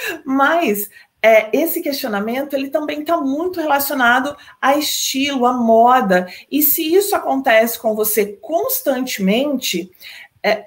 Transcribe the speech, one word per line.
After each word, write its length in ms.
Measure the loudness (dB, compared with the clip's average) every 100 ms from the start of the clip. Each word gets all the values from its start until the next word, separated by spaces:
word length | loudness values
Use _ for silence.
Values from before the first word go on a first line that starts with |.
| -8 -8
mas, 680 | -4 0 2 2 0 -2 -6 -14 _ _
é, 340 | 4 4 4 -2
esse 240 | -2 -2
questionamento, 760 | -4 -6 -4 -4 -4 -4 -4
ele 160 | -6 -4
também 340 | -4 -4 -6
tá 120 | -2 -2
muito 420 | -2 -4 -4 -4
relacionado 760 | -2 0 0 0 2 2 0 -8 -18 -4
a 160 | 0 0
estilo, 720 | 0 -4 -4 -2 -2 2 0
a 60 |
moda, 720 | 2 4 6 6 4 4 0 0 -12 -6
e 100 | -2
se 320 | 0 0 2
isso 220 | 2 2
acontece 640 | -2 -2 -2 2 4 2 0
com 160 | -4
você 420 | -2 -2 0 -2 -4
constantemente, 1500 | -4 -2 -2 -2 -2 -2 -2 -2 0 2 0 -2 -4 -6 -8 _ -20 -20 -20 _
é 240 | -2 -2